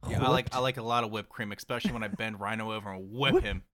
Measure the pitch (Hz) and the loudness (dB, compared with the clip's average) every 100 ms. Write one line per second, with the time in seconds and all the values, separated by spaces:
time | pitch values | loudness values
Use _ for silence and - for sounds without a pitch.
0 | - 123 131 127 123 127 131 127 113 120 | 0 2 4 4 2 0 0 0 2 2
1 | 117 107 104 - 107 101 - 120 190 120 | 2 -2 -6 -8 -8 -8 -4 -2 0 -2
2 | 107 98 110 107 101 110 110 110 101 95 | -4 -4 -4 -2 -2 -2 -2 -4 -6 -8
3 | 95 117 135 370 339 196 - | -8 0 4 4 4 -2 -6